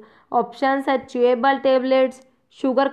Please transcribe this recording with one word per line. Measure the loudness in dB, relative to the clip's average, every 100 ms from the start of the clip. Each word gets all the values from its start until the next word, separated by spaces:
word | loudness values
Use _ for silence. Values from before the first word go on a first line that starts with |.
| -14 _ -6
ऑप्शंस | -4 -4 -2 -2 -2 -2
है | -4 -4
chewable | 0 0 2 0 0
tablets, | 2 0 2 2 0 -4 -20 _ _ -6
sugar | -2 0 0